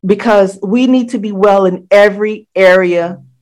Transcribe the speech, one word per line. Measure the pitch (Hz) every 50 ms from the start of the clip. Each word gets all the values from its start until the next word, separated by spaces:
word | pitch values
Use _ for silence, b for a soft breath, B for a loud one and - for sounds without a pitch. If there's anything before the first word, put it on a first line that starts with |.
| -
because | 185 208 196 - - 208 202 190 190 190 -
we | - 190 220 247 262
need | 247 254 254 233 240
to | 247
be | 208 202 214
well | 202 190 208 202 196 196 190
in | 185 185 180 - -
every | 202 202 208 214 202 202 214 214 214 214 - _ -
area | 185 190 185 185 190 185 175 175 170 170 175 175 - - _ _ _